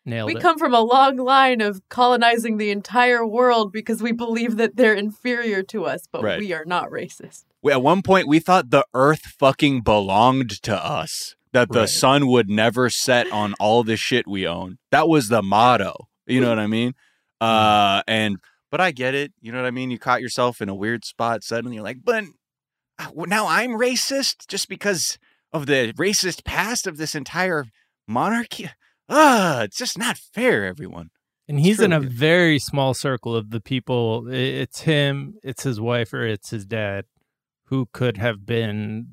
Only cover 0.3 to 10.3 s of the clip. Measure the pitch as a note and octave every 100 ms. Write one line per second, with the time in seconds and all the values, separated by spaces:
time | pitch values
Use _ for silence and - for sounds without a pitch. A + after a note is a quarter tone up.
0.3 | - F4 D#4 D#4 A#3+ A3+ C4 C4+ C4 B3+
1.3 | C4+ C4 A#3+ G#3 F#3+ - - B3 B3 A#3
2.3 | A#3 A3+ G#3+ G#3+ G3+ - A3+ B3 A#3+ A3+
3.3 | A3+ B3+ A#3 G#3 G#3+ G#3+ A3 A#3 A#3 A#3
4.3 | A3+ A#3 G#3+ A3 G3+ A3+ G3+ G#3+ G#3 B3
5.3 | A#3+ A#3 F#3+ F#3+ A3 D#3 D3 - E3 G#2
6.3 | F2 G3+ D#3+ D#3 F3+ - - F3 - -
7.3 | - _ _ C#3+ C3+ C3+ F#3 F#3 F#3+ C#3
8.3 | D#3 E3+ F#3 B2 C#3 - B2 C#3 D3+ -
9.3 | - C3+ C3+ D3 C3 A2+ G#2 F#2+ G2 B2